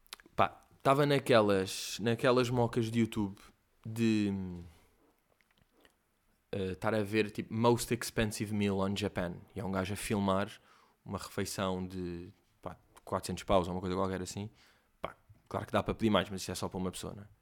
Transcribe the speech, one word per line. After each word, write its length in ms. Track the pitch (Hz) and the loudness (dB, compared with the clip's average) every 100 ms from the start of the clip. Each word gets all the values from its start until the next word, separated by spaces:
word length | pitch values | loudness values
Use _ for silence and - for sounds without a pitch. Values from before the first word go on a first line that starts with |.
| _ - _ | _ -20 _
Pá, 140 | - 98 - _ - | 0 0 0 _ -2
tava 240 | 139 139 143 | 2 4 4
naquelas... 920 | 139 123 117 104 98 95 - - - | 2 6 6 8 4 2 -4 -8 -4
Naquelas 500 | 110 117 135 123 120 | -2 2 4 4 4
mocas 400 | 123 117 123 110 | 2 2 0 0
de 100 | 117 | 2
YouTube 380 | 110 113 101 95 - _ _ _ 113 | 0 0 -4 -6 -18 _ _ _ -10
de, 460 | 110 113 107 101 98 92 87 85 - _ _ _ _ _ _ _ _ _ _ _ _ _ _ _ _ _ | 0 2 4 2 0 -4 -10 -14 -20 _ _ _ _ _ _ _ _ _ _ _ _ _ _ _ _ _
eh, 220 | 98 95 | -4 -4
estar 220 | 90 110 | -2 0
a 80 | 110 | 0
ver, 280 | 98 110 104 | 2 0 0
tipo, 240 | - 98 | -2 -6
most 380 | 110 120 117 - | 2 4 4 2
expensive 580 | 120 - - 110 - 104 | -2 -2 -2 -2 -2 -4
meal 260 | 107 101 98 | 0 0 2
on 180 | 98 101 | 0 0
Japan. 380 | 98 - 87 90 - | -2 -2 -6 -6 -12
E 60 | 95 | -8
é 40 | |
um 60 | 92 | -4
gajo 220 | 95 92 | -2 -2
a 40 | 101 | -4
filmar 540 | - 107 98 95 101 - _ _ _ _ | -2 2 4 2 0 -8 _ _ _ _
uma 140 | - 95 | -10 -10
refeição 680 | - - 95 - 95 92 92 | -8 -6 -6 -2 -2 -2 -6
de, 460 | 95 90 87 90 - _ _ | -6 -8 -8 -12 -18 _ _
pá, 160 | - - _ - | -14 -14 _ -20
quatrocentos 400 | - 95 - 90 | -6 -6 -4 -8
paus 240 | - 98 87 | 2 4 4
ou 60 | |
uma 60 | 92 | -2
coisa 140 | 92 | -4
qualquer 280 | 92 95 92 | -2 -2 -2
assim. 280 | 92 101 107 - _ _ _ _ | -6 -8 -10 -14 _ _ _ _
Pá, 140 | - - _ - _ | -14 -14 _ -20 _
claro 180 | 101 107 | -8 -2
que 60 | |
dá 100 | 104 | -2
para 120 | 95 | 0
pedir 160 | 95 110 | 0 2
mais, 180 | 101 87 | 2 0
mas 100 | 95 | -4
isso 100 | - | -8
é 40 | |
só 140 | 92 95 | -6 -6
para 100 | 95 | -4
uma 120 | 92 | -6
pessoa, 240 | - 90 | -6 -10
né? 120 | 98 104 _ | -12 -18 _